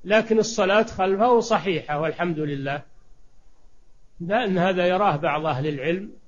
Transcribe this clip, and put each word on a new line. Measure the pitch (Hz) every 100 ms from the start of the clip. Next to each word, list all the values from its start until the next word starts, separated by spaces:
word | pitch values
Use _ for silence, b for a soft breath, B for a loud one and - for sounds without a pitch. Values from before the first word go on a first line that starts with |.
لكن | 180 220 220 226
الصلاة | 214 - 185 208
خلفه | 233 - 190 196 240 240
صحيحة | 226 208 180 156 - 147
والحمد | 160 - 175 156
لله، | 151 139 139 143 - - - - - - - - - - - - - -
لأن | 175 214 214 185
هذا | 180 180 180
يراه | 180 202 147
بعض | 160 151 156
أهل | 131 151
العلم | 143 143 180 214 -